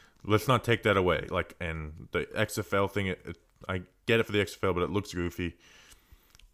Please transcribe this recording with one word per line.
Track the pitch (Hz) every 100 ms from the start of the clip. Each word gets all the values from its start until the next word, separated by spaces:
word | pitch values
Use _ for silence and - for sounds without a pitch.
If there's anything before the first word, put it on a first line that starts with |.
| - _
let's | - 107 -
not | 120
take | - 113
that | 110 98
away. | 90 78 -
Like, | 90 - -
and | 87 80 78 80 -
the | 85 -
X | - 110 -
F | -
L | 98 98
thing, | 101 95
it, | 90
it, | - - _ _ -
I | 92 - _
get | - 113
it | 110
for |
the | 104
X | 95
F | -
L, | 95
but | 87
it | 78
looks | 101 -
goofy. | 90 87 - 87 - - - - - _ - _ - -